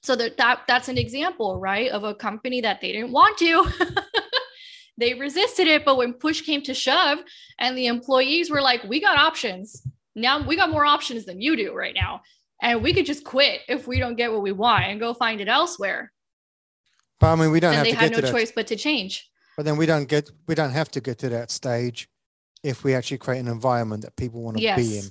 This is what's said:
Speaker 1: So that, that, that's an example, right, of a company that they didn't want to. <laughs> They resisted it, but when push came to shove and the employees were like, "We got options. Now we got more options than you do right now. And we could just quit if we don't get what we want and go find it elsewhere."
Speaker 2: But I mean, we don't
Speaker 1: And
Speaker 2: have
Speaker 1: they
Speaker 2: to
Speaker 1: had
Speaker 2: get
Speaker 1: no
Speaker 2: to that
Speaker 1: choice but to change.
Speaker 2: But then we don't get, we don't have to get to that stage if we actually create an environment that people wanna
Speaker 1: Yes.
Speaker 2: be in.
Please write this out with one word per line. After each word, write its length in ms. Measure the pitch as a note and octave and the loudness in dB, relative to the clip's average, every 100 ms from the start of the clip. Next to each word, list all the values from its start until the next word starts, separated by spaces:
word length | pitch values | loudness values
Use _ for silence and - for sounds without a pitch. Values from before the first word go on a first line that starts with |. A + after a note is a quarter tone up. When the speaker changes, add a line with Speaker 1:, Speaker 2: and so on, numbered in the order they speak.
Speaker 1:
So 140 | - B3+ | -2 -2
that, 200 | A3+ - | -2 0
that, 240 | A#3+ B3 - | 2 2 2
that's 200 | B3 B3+ | 0 0
an 100 | B3+ | -4
example, 600 | A#3+ B3+ E4 F4+ G#3+ F#3 | -4 -4 -6 -4 -4 -4
right, 320 | F#3+ G3 B3+ | -2 -2 -2
of 140 | G#3 | -4
a 100 | G#3+ | -6
company 460 | G#3 A3 G#3+ B3+ B3 | -6 -8 -6 -6 -2
that 180 | A3+ F#3+ | -2 -2
they 100 | - | -4
didn't 200 | G#3+ A#3+ | -6 -2
want 260 | B3+ F#4+ G#4+ | 6 6 6
to. 320 | E4+ E4 F#4+ - | 2 4 2 2
<laughs> 260 | F4 F#4 - A4+ - B4+ B4+ - - - - - | -2 -2 -2 -4 -2 -6 -6 -16 -20 -20 -20 -2
They 160 | A#3+ | -2
resisted 520 | B3 C#4 D4 G4+ - F4 | -2 -4 0 0 4 4
it, 200 | D#4 D4+ | 4 4
but 100 | C4+ | 2
when 160 | B3 | 2
push 280 | A#3+ D4+ D#4 | 0 -2 -2
came 180 | - D4 | -2 -4
to 100 | C#4+ | -4
shove 460 | C4+ - D4+ E4+ D4 - - - - | -4 2 4 4 0 -6 -20 -20 -4
and 180 | B3 B3+ | -4 -2
the 80 | B3 | -2
employees 640 | A#3+ A#3+ C4 C4+ D#4 E4+ | -2 2 2 4 0 0
were 100 | D4 | 0
like, 240 | C4+ B3 | 2 0
"We 160 | G3+ C4 | 0 0
got 160 | G4+ D#4 | 2 4
options. 640 | D#4 D#4+ A#3 F#3 G#3 - - - _ | 4 2 -6 -6 -12 -14 -14 -16 _
Now 320 | - A#3+ C#4+ C#4 | -4 -2 0 0
we 100 | E4 | 0
got 120 | F4+ | 2
more 140 | D#4 | 2
options 400 | D4 D4 - A#3 | 4 2 0 -8
than 160 | G#3 F3+ | -10 -4
you 160 | B3 D#4 | 0 0
do 160 | G3 | -2
right 200 | - F3+ | -4 -6
now. 260 | - F3+ F#3 _ _ _ _ | -4 -4 -6 _ _ _ _
And 220 | A#3 A#3+ | -2 0
we 100 | A#3+ | 2
could 140 | - C#4 | 0 0
just 180 | C#4+ | -4
quit 380 | - B3+ C#4 - - | -4 2 2 2 -4
if 180 | B3 A3+ | -6 -4
we 120 | B3+ | -4
don't 180 | B3+ A#3 | -4 -2
get 140 | A#3+ | -2
what 120 | A3 | -2
we 100 | G3+ | -4
want 320 | F#3+ A#3 G#3 | 0 2 2
and 160 | F#3 G#3 | 2 -4
go 140 | A#3 | -6
find 260 | A#3 A#3 A3 | -2 -2 -2
it 80 | G3+ | 0
elsewhere." 640 | B3+ F4 F4 G3 - A#3+ _ _ _ _ _ _ _ _ _ _ _ | 0 0 -2 -6 -6 -10 _ _ _ _ _ _ _ _ _ _ _
Speaker 2:
But 140 | D#3+ | 4
I 20 | D#3+ | 6
mean, 140 | D#3+ | 4
we 100 | D#3+ | 4
don't 100 | E3+ | 4
Speaker 1:
And 60 | - | 4
Speaker 2:
have 80 | - | 2
Speaker 1:
they 40 | |
Speaker 2:
to 40 | A#3 | 2
Speaker 1:
had 140 | A3+ | 2
Speaker 2:
get 20 | |
Speaker 1:
no 40 | A#3 | 2
Speaker 2:
to 20 | - | 0
that 40 | |
Speaker 1:
choice 200 | A#3+ A3+ | 0 -2
but 140 | - G#3+ | -4 -6
to 100 | A3 | -4
change. 540 | D4 D4 F#3+ - - _ _ - | -2 -2 -4 -10 -14 _ _ -6
Speaker 2:
But 80 | |
then 120 | D3+ D3+ | -2 0
we 80 | D#3+ | 2
don't 220 | D#3 C#3 | 2 2
get, 220 | D3 D3 - - | -2 -2 -14 -4
we 80 | |
don't 160 | D#3+ D3+ | 0 0
have 180 | C3 D#3+ | 0 -2
to 80 | - | -4
get 180 | C3+ A#2+ | -8 -6
to 80 | C3 | -4
that 200 | A#2 A#2 | -4 -6
stage 580 | - C3 A#2 B2 A#2 - _ _ _ _ _ | -8 -4 -2 -2 -6 -16 _ _ _ _ _
if 220 | D3 B2+ | -6 -4
we 100 | C#3 | 0
actually 240 | C3 B2 C3+ | 0 -2 -8
create 220 | - B2+ | -4 -4
an 80 | A#2+ | -4
environment 540 | A#2 B2+ A#2+ A2+ G#2+ | -2 0 0 -2 -6
that 140 | - - | -10 -8
people 260 | B2 A#2 | -8 -8
wanna 160 | A#2 A2 | -6 -2
Speaker 1:
Yes. 160 | A3 F#3+ | 0 0
Speaker 2:
be 220 | A#2+ G#2 | 0 -2
in. 60 | G2 | -10